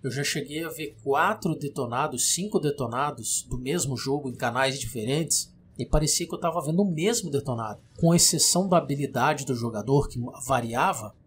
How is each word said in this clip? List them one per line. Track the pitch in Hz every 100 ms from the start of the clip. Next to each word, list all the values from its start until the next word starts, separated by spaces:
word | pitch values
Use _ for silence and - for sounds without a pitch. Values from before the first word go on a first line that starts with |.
eu | 135
já | 131
cheguei | 139 156 127 151
a | 165
ver | 156 147 -
quatro | 139 139 180 214 180 156
detonados, | 143 - 123 120 151 131 -
cinco | - 208 208
detonados | 147 143 120 117 147 120 110 -
do | - 123
mesmo | 127 170 139 123
jogo | 135 143 135
em | 113
canais | 123 120 135 131
diferentes, | 113 117 110 147 151 - - - - -
e | 131
parecia | 151 156 - 170
que |
eu | -
tava | 170 165
vendo | 143 170
o | 202
mesmo | 156 180 233 175
detonado, | 139 135 117 110 104 - -
com | 165 175
exceção | - 170 - 175 196
da | 175
habilidade | 139 139 135 120 135 147 135
do |
jogador | 120 117 110 104 147 -
que | 123 120 - -
variava | 127 117 117 175 175 107 -